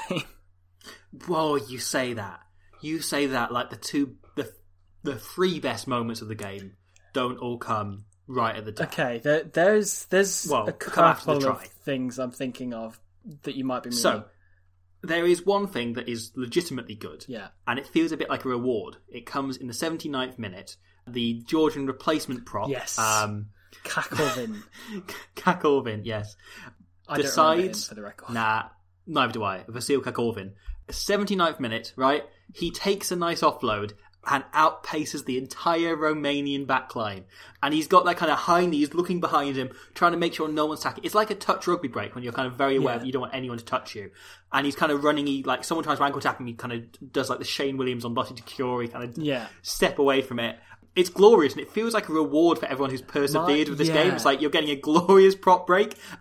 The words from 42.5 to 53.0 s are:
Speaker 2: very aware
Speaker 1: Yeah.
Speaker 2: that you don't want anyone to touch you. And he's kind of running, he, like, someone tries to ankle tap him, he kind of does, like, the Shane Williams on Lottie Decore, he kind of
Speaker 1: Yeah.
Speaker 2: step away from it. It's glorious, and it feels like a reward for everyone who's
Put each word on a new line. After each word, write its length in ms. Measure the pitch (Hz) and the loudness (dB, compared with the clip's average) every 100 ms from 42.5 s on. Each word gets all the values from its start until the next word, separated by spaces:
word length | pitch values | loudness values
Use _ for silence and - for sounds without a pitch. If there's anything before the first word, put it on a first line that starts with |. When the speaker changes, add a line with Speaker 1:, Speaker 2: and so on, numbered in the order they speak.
| 123 | 0
Speaker 2:
very 200 | 139 135 | 2 4
aware 180 | 131 | 2
Speaker 1:
Yeah. 40 | 117 | 0
Speaker 2:
that 60 | 127 | -4
you 60 | |
don't 80 | 131 | -4
want 120 | 123 | -4
anyone 240 | 135 127 117 | -6 -8 -8
to 60 | |
touch 300 | - 127 - | -4 -6 -6
you. 160 | 110 98 - - - _ | -14 -14 -16 -20 -20 _
And 140 | 131 | 0
he's 120 | 143 135 | 0 0
kind 140 | 160 | 0
of 120 | 143 | 2
running, 220 | 147 151 143 | 2 2 0
he, 160 | 139 | -2
like, 200 | 135 127 | -2 -4
someone 220 | - 165 | -2 -4
tries 140 | 151 139 | -2 0
to 60 | |
ankle 180 | 143 139 | 0 0
tap 180 | 135 - | -2 -4
him, 60 | 123 | -8
he 80 | |
kind 180 | 117 123 | -10 -8
of 400 | 117 117 - 131 | -8 -10 -18 -6
does, 160 | 139 131 | -2 -2
like, 100 | 131 | -2
the 60 | |
Shane 320 | 135 - 139 135 | -4 -2 -2 0
Williams 300 | 127 123 120 | -2 -2 -4
on 80 | |
Lottie 200 | 117 120 | -4 -4
Decore, 460 | 127 - - 127 123 | -8 -14 -6 -2 -2
he 80 | 117 | -4
kind 160 | 123 | -6
of 140 | 123 127 | -10 -6
Speaker 1:
Yeah. 280 | 151 131 110 - | -2 -2 -4 -12
Speaker 2:
step 380 | - - 185 - | -8 0 0 4
away 240 | 139 135 | 4 4
from 160 | 135 120 | 2 -2
it. 200 | 117 - - - - - | -4 -6 -16 -20 -6 0
It's 140 | 180 | 0
glorious, 420 | - 208 226 139 | 10 10 10 6
and 80 | 147 | 0
it 100 | - | -6
feels 220 | - 226 | -2 0
like 160 | 214 196 | 0 0
a 40 | |
reward 440 | 156 147 147 170 160 | 0 2 4 4 4
for 60 | 139 | 0
everyone 240 | 135 139 | -2 -2
who's 120 | 131 | -4